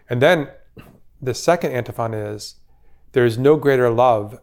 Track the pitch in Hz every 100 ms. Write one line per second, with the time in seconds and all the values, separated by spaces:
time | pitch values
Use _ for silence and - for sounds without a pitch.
0 | _ 123 143 175 139 - - - - -
1 | - _ 127 123 - 175 160 127 117 120
2 | 113 110 104 104 - - - _ - -
3 | - 131 120 110 135 151 143 131 123 113
4 | 127 110 104 120